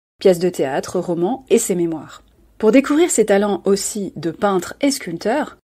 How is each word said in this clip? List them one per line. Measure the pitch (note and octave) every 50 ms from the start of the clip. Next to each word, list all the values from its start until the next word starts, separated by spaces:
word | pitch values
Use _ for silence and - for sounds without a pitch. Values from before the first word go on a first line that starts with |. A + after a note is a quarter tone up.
| _ _ _ -
pièces | - G3 F3+ E3+
de | F3+ F3+
théâtre, | F3 - D#3+ C3+ C3+ E3+ - - - F#3
romans | F3 F3+ E3+ E3 E3+ F#3+ B3+ C#4 - -
et | F#3 A#3
ses | - - G3
mémoires. | F3 E3+ E3 D#3+ D3+ C3+ D#3 - - _ _ _ _ _ _ _ -
Pour | - G#3+ G#3+
découvrir | C4+ C4+ - D4 D4+ F4 D#4+
ses | - - G#3+
talents | A3 G3+ G3 G#3 G#3 G3+ - -
aussi | F#3+ G3 G3 - - - G#3+ G3 - -
de | D#3 D3+ E3 D#3
peintre | - - G3+ G3 F#3 F3 - - -
et | - C#4+
sculpteur | C#4 - - F3+ E3 E3 - G#3 A#3+ D4+ C#4+ - - - _ _